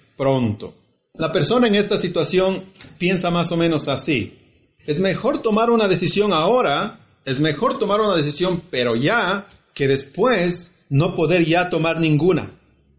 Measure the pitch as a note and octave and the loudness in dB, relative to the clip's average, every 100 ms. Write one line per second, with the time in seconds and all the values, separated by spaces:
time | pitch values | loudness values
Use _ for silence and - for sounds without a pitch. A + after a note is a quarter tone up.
0 | _ - C#3 C3+ A#2 G#2 F2+ - _ _ | _ -4 0 2 0 -2 -8 -18 _ _
1 | _ - D#3+ F#3 D3 A#3+ A#3+ G3+ G#3 G3+ | _ -6 -2 0 2 2 4 2 0 -2
2 | F3+ F3 D3+ F3+ F#3+ F#3 - - - - | -2 -2 0 2 0 -2 -8 -20 -20 -4
3 | F3 F#3 F3+ F3 E3+ E3+ E3+ D#3 D3 C3+ | -2 0 0 0 0 0 2 0 -2 -4
4 | - C3 G2 - _ _ _ _ - D3+ | -2 -2 -4 -12 _ _ _ _ -6 -2
5 | F#3+ F3 A#3 - A3+ G#3+ A#3 A#3 G3+ F3+ | 0 0 -2 -2 0 0 2 2 2 0
6 | F3 F#3+ G#3 E3 E3+ - F3+ D3 G#3 - | 0 0 0 2 2 2 2 0 -4 -10
7 | - _ - C3+ D#3 D3 B3 C4+ G3+ G#3 | -20 _ -6 -2 -2 0 -2 -2 -2 0
8 | G#3+ F3 D3 D3 F3+ F3 - C3 B2 A#2 | 2 0 -2 -2 -2 -2 -4 -2 0 0
9 | D3 A#3 F3+ G3 - - _ - C#3 C3+ | 0 0 0 -4 -6 -20 _ -4 0 0
10 | - - A#3+ A3 F3 F3 - _ _ C#3 | -2 -2 0 2 0 -2 -10 _ _ 0
11 | F3 F3+ D#3 F3 D#3+ E3+ F3 E3+ E3 E3 | 0 0 0 2 2 2 0 -2 -2 0
12 | E3 D3+ E3+ E3 G2 - _ _ _ | 2 2 2 0 -4 -16 _ _ _